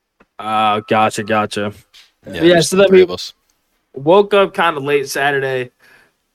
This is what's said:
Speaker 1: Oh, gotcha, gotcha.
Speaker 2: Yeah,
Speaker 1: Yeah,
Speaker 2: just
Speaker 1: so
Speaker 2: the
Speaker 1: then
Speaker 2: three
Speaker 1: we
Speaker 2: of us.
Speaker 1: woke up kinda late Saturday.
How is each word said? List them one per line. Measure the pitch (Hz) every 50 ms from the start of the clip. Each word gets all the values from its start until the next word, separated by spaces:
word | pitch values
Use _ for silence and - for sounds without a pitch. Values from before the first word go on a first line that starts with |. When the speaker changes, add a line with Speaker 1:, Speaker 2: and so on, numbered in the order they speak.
| _ _ _ _ _ _ _ -
Speaker 1:
Oh, | 104 107 110 117 110 107 104 107 104 -
gotcha, | 113 107 107 107 - 110 101
gotcha. | 104 110 107 104 101 - 107 101 104 - - _ _ _ - _ _ _ _ _
Speaker 2:
Yeah, | - 185 170
Speaker 1:
Yeah, | 160 175 175
Speaker 2:
just | 165 160 -
Speaker 1:
so | 190
Speaker 2:
the | 190
Speaker 1:
then | 196 190
Speaker 2:
three | 190 185
Speaker 1:
we | 185
Speaker 2:
of | 180
us. | 180 - - - - _ _ _ _ _ _ _ _ _ _ _ _
Speaker 1:
woke | 131 139 160 185 208 202 202 208
up | 196 196 175 -
kinda | 196 170 170 156 143
late | 135 143 147 143 131 139
Saturday. | - 147 139 143 143 135 135 135 131 127 123 127 _ _ _ _ _ _ _ _ _ _ _ _